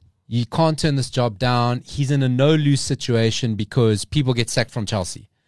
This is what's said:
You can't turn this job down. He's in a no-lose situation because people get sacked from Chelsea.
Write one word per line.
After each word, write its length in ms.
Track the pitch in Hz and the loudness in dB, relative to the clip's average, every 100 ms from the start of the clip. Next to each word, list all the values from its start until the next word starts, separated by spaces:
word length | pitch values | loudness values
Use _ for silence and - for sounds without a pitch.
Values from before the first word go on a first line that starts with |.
| _ _ - | _ _ -6
You 180 | 117 117 | -4 -2
can't 320 | - 165 156 | 0 0 2
turn 180 | 160 139 | 0 0
this 120 | 123 | -2
job 300 | - 120 98 | -2 -2 0
down. 420 | 127 123 120 123 - | 0 2 0 -2 -6
He's 260 | - 135 | -4 0
in 100 | 143 | 0
a 60 | 131 | 2
no-lose 520 | 123 139 160 143 139 | 2 4 4 2 2
situation 720 | - 131 - 117 113 - 120 104 | 0 -4 -2 0 2 0 -2 -4
because 480 | 104 - 113 104 | -2 2 2 2
people 300 | - 151 131 | -2 -2 0
get 160 | 120 113 | 0 -2
sacked 220 | - 117 | -2 -2
from 140 | - 101 | -4 -4
Chelsea. 440 | 107 87 - - _ | -4 -6 -10 -18 _